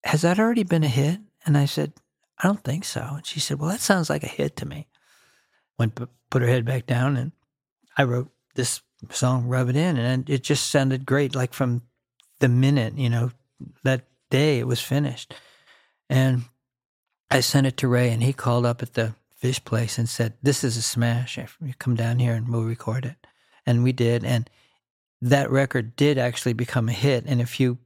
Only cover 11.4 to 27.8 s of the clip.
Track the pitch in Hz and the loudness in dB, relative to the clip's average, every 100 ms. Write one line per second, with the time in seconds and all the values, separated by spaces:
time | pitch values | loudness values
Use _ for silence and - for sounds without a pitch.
11.4 | 127 - 131 120 - _ _ _ _ _ | -4 -2 -2 -2 -6 _ _ _ _ _
12.4 | 131 120 135 143 113 110 123 117 120 - | 2 4 4 2 0 -2 -2 0 -2 -6
13.4 | _ _ - _ 135 131 _ _ _ 131 | _ _ -20 _ -2 -2 _ _ _ 2
14.4 | 151 131 123 120 - 139 143 120 - - | 2 2 0 -2 -2 -2 -2 -6 -14 -20
15.4 | _ _ _ _ _ _ _ 131 131 127 | _ _ _ _ _ _ _ 2 2 0
16.4 | 120 _ _ _ _ _ _ _ _ 135 | -4 _ _ _ _ _ _ _ _ 0
17.4 | - 143 135 127 131 123 123 113 123 139 | 2 2 2 0 0 2 2 2 0 0
18.4 | 131 120 120 120 120 - 113 110 _ _ | 0 2 0 -2 -4 -4 -4 -6 _ _
19.4 | 127 127 - 117 113 - 117 - 117 - | -4 -4 -4 -2 -2 -2 -4 -2 -4 0
20.4 | 135 139 135 117 107 120 117 117 123 - | 0 2 0 -2 -2 0 0 0 -4 -10
21.4 | 123 - 147 123 131 117 117 120 120 113 | -12 -10 -10 -6 -2 0 0 0 0 0
22.4 | 117 117 113 117 - 123 127 - _ _ | -2 -2 -2 -4 -6 -6 -6 -12 _ _
23.4 | _ _ - 120 123 131 117 120 117 123 | _ _ 0 2 2 2 0 0 0 -2
24.4 | 117 _ _ _ _ _ _ _ 123 139 | -4 _ _ _ _ _ _ _ 2 2
25.4 | 139 135 139 131 110 - 143 135 123 120 | 4 2 2 -2 -4 2 2 4 0 -2
26.4 | 127 117 120 123 113 107 139 123 - 120 | -4 -2 -2 0 0 0 0 0 0 0
27.4 | 120 - 127 123 | 0 2 0 0